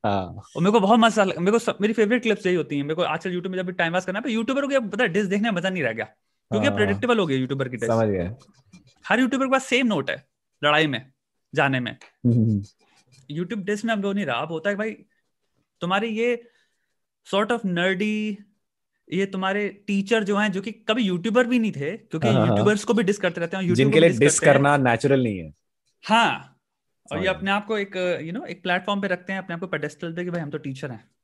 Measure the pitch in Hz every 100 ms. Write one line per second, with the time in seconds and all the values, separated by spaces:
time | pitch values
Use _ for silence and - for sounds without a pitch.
0 | 107 101 90 92 - - 175 220 190 226
1 | 226 220 190 - 175 226 220 - 208 226
2 | 208 247 220 202 185 180 139 147 143 160
3 | 175 160 185 175 185 185 180 180 170 175
4 | 185 196 262 220 233 269 277 269 214 202
5 | 240 170 202 202 233 180 180 185 123 113
6 | 104 _ _ _ _ 214 269 202 208 202
7 | 240 226 175 131 127 135 123 123 113 113
8 | 110 95 87 113 _ _ _ - _ _
9 | - 220 262 262 262 269 262 247 254 180
10 | 131 - _ _ _ _ 147 151 156 120
11 | - _ _ _ _ 139 139 131 120 123
12 | - _ 123 117 110 104 101 _ _ _
13 | _ _ _ 147 180 226 185 208 226 220
14 | 196 202 160 120 160 165 202 202 220 214
15 | - _ _ _ _ _ _ _ 170 190
16 | 233 214 233 233 233 _ _ _ _ _
17 | _ _ - 196 208 233 196 175 180 185
18 | 214 214 214 202 - _ _ _ _ _
19 | _ 165 196 190 190 202 202 - - 196
20 | 196 226 202 202 214 190 196 214 - 220
21 | 202 180 196 220 240 247 220 139 143 226
22 | _ 160 117 113 110 104 147 208 - 220
23 | 185 202 180 175 170 190 185 113 135 156
24 | 165 120 143 - 156 135 143 143 127 117
25 | 143 135 120 98 78 - _ _ _ _
26 | - 220 208 117 - _ _ _ _ _
27 | - 151 190 185 196 202 208 214 202 190
28 | 180 156 156 190 - - 180 180 190 202
29 | 196 180 180 190 185 170 180 160 151 -
30 | 170 165 175 170 147 151 139 131 147 113
31 | _ _